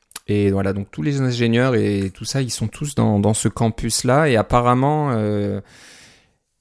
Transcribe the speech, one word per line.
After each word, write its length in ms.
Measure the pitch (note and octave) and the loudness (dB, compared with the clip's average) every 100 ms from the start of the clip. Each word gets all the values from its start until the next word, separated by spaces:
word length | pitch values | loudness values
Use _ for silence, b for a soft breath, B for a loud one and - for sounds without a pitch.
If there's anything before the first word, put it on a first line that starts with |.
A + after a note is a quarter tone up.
| _ - - | _ -14 -2
Et 240 | G#2 G2+ | 2 2
voilà, 220 | F#2+ G2 | 2 0
donc 160 | G2 G2+ | -4 -6
tous 120 | - | -6
les 180 | D3+ C#3+ | -4 -2
ingénieurs 540 | C3 A#2+ A#2 A#2 C3 | -2 0 2 2 2
et 360 | A#2 G#2 G2+ G2 | 2 2 0 -2
tout 120 | - | -6
ça, 180 | A2 C#3 | -6 -4
ils 80 | B2+ | -4
sont 180 | - A2+ | -4 -6
tous 260 | - D3 | -6 -8
dans, 240 | - A2+ G#2 | -2 2 2
dans 160 | G#2 | 2
ce 140 | A2 A2+ | 0 -2
campus-là. 800 | - A2+ - A#2 - B2 C3+ D#3 | 0 -2 -2 -4 -2 0 2 4
Et 80 | A2+ | 2
apparemment, 760 | G2+ B2 A#2+ B2 C#3 D3+ D3 | 2 2 2 2 2 0 -2
euh, 480 | A2+ G#2 G#2 G2+ G2 - B B B B B B B _ _ | -2 0 -2 -2 -4 -8 B B B B B B B _ _